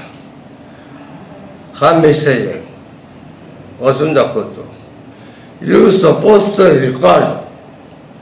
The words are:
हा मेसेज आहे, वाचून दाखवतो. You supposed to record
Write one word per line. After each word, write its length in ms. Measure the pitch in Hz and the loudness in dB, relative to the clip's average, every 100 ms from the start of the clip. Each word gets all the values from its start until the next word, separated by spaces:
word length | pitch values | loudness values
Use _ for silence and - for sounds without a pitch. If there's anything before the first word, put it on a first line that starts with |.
| - - - - - - - - - - - - - - - - - - | -20 -20 -20 -20 -20 -20 -20 -20 -20 -20 -20 -20 -20 -20 -20 -20 -20 -4
हा 180 | 147 | 0
मेसेज 540 | 165 156 135 135 120 98 | 2 2 2 0 -2 -4
आहे, 200 | 85 - - - - - - - - - - - - | -10 -16 -20 -20 -20 -20 -20 -20 -20 -20 -20 -20 -4
वाचून 340 | 127 135 156 | -2 -2 0
दाखवतो. 640 | 139 113 110 95 - - - - - - - - - - - | 0 -2 -4 -8 -14 -20 -20 -20 -20 -20 -20 -20 -20 -20 -12
You 300 | - 208 220 | 0 2 4
supposed 640 | 185 165 - 196 208 202 202 | 2 2 0 2 2 2 0
to 160 | 185 135 | 2 2
record 640 | 131 127 180 156 - - - - - - - - - - | -2 -2 0 2 0 -6 -14 -20 -20 -20 -20 -20 -20 -20